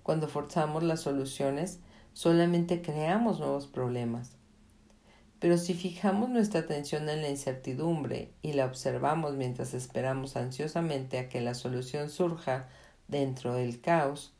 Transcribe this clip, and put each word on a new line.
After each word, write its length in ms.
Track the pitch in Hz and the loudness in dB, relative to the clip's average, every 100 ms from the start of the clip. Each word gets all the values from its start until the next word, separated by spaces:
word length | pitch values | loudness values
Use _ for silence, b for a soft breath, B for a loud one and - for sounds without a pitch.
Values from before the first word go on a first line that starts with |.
Cuando 260 | - 160 147 | 2 0 0
forzamos 540 | 147 139 170 151 156 | -4 -2 0 0 2
las 200 | 165 160 | 0 0
soluciones, 760 | 147 139 135 - 139 143 185 - B B B | 0 0 -2 -2 0 0 -4 -6 B B B
solamente 680 | - 170 170 170 175 170 175 | 0 4 6 6 4 4 0
creamos 580 | 170 151 156 202 233 165 | 0 -2 2 4 2 2
nuevos 280 | 143 139 139 | 0 -2 -2
problemas. 640 | 131 127 123 117 117 123 - - - - - - b b b b - | -2 -2 0 -2 -4 -8 -18 -20 -20 -20 -20 -20 b b b b 0
Pero 180 | 170 175 | 4 4
si 160 | 175 | 4
fijamos 560 | 175 185 170 208 202 254 | -2 -4 0 0 2 2
nuestra 320 | 240 208 165 | 2 4 2
atención 480 | 160 147 147 151 151 | 0 -4 -2 -2 0
en 120 | 151 | -2
la 80 | 151 | -2
incertidumbre 1000 | 139 135 131 - 131 160 165 131 - - - | -2 -4 -4 -6 -2 0 0 0 -4 -6 -8
y 120 | 156 | -2
la 120 | 143 127 | 0 0
observamos 720 | - 139 123 139 160 151 139 | 0 -2 0 2 2 0 -2
mientras 380 | 127 127 123 | -2 -2 -6
esperamos 640 | 127 131 123 131 131 135 123 | -6 -4 -2 0 -2 -2 -4
ansiosamente 800 | 127 131 151 170 165 139 131 127 | -4 -4 -2 0 0 -2 -2 -4
a 120 | 131 | -4
que 120 | 127 | -2
la 140 | 120 123 | -2 -4
solución 540 | 127 127 127 147 147 | -4 -4 -4 -4 -6
surja 580 | - 175 165 - 131 131 B B B - | 0 0 0 -2 -4 -4 B B B -4
dentro 480 | 143 135 131 123 123 | 0 0 0 -2 0
del 260 | 123 120 | -2 -2
caos 520 | - 170 139 147 - | 2 4 4 -2 -12